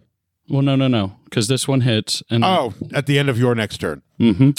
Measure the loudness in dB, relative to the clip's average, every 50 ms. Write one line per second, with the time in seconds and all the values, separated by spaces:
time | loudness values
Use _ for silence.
0 | _ _ _ _ _ _ _ _ _ -4 -2 0 2 2 2 2 2 2 0 0
1 | -2 -4 -6 _ _ -6 -4 -2 0 0 -2 -2 -2 -2 0 0 2 2 0 0
2 | -2 -4 -6 -8 -6 -4 -2 0 2 2 2 0 -2 -4 -6 -10 -12 -8 -6 -4
3 | -2 0 0 0 2 0 0 2 2 0 0 0 -2 -4 -6 -6 -6 -6 -6 -8
4 | _ _ _ 0 2 2 4 4 4 4 2